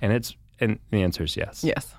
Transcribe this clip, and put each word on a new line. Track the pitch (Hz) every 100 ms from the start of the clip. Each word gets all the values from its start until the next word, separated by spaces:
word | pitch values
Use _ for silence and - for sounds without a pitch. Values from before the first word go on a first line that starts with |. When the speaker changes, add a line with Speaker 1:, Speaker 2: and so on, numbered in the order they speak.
Speaker 1:
And | 101
it's, | 117 117 - - -
and | 113 107 -
the | 107
answer | 92 -
is | 80 -
yes. | - -
Speaker 2:
Yes. | 156 - -